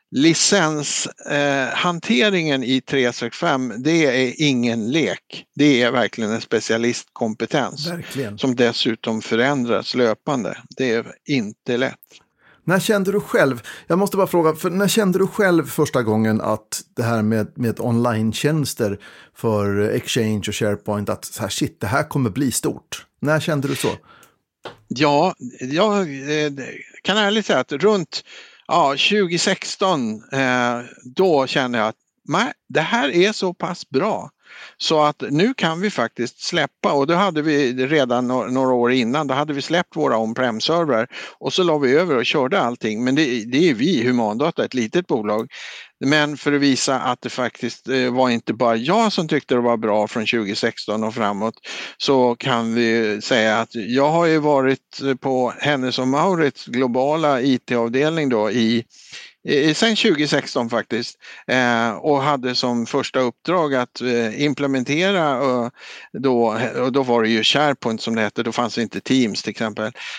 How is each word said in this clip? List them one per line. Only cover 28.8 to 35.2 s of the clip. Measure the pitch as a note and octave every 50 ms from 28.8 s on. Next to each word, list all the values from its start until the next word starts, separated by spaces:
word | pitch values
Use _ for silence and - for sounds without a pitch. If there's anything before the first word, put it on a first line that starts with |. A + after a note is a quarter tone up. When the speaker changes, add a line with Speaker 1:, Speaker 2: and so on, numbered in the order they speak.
| D#3+ C#3 C#3 C3+
Speaker 1:
tjugo | - - G3+ G#3+ G3 E3+ F3 E3
sexton, | - G3+ F#3+ - - - - - G3+ F#3+ F3+ D3 B2 A2 G#2+ G#2+ - -
eh, | - C3+ C3+ B2+ B2+ B2 B2 A#2+ A#2+ A#2+ A#2+ - - - - - -
då | - F#3 F#3+ D#3+ C#3 C3 B2
kände | - D3+ C3 B2 A#2+ A#2
jag | G#2 A2
att | A2+ _ _ _ _ _ _ -
nej, | D3 F3+ A#3 C#4+ - _ _ -
det | C3+ D3
här | D#3+ E3+ A#3 A#3 C4 C#4
är | - F3 F3+ G#3
så | G#3+ - G3+ F#3 F3
pass | - - E3 F3 - - -
bra | - C3 F3 A3 F3+ F#2+ - - _ _ _ - - - - - - -
så | - - E3 D#3
att | D3+ D3 D3 -